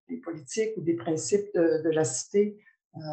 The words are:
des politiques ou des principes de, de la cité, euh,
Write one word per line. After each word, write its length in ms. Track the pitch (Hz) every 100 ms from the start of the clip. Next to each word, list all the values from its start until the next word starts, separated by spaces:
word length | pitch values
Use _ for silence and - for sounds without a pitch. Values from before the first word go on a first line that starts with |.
| _
des 80 | 254
politiques 540 | - 156 - 220 220 185
ou 60 |
des 120 | 160
principes 580 | 170 165 156 - 202 -
de, 280 | 180 165 156
de 60 | 165
la 140 | 156
cité, 520 | 156 - - 202 208 202 - _ _ 160
euh, 40 | 156